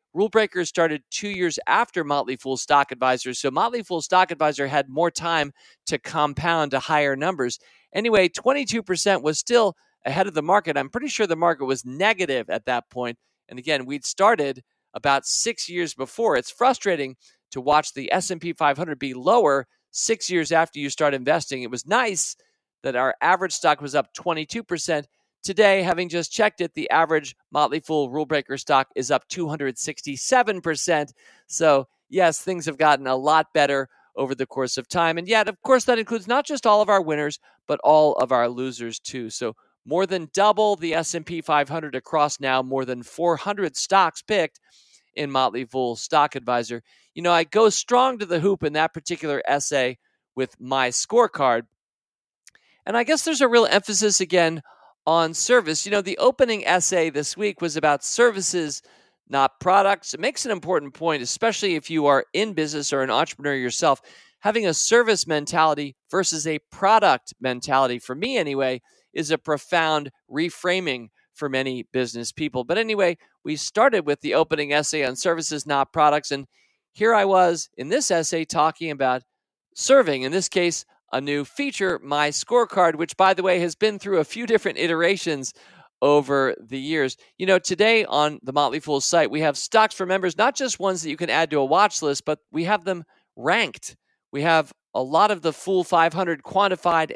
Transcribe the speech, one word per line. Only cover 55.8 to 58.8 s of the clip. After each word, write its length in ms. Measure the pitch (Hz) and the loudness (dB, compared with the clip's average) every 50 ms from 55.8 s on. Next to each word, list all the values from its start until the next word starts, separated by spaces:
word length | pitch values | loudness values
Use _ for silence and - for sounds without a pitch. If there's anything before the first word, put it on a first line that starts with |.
| - | -4
You 60 | 202 | -2
know, 100 | 208 202 | -2 -2
the 160 | 190 190 - - | -2 -2 -2 2
opening 460 | - 254 269 - 269 240 220 202 - | 4 4 4 4 2 0 0 0 0
essay 420 | - 175 180 - - 190 175 160 165 | 2 2 2 2 2 2 2 0 0
this 260 | 135 147 151 - - | -2 -4 -4 -6 -4
week 280 | 180 208 208 180 - | -4 -4 -4 -4 -4
was 140 | 170 170 147 | -6 -6 -2
about 280 | 156 147 151 147 139 - | 0 2 2 2 0 -2
services, 800 | - - - 240 240 208 196 175 - - 180 160 147 - - | -2 0 2 2 2 2 0 -4 -4 -2 -2 -4 -4 -6 -10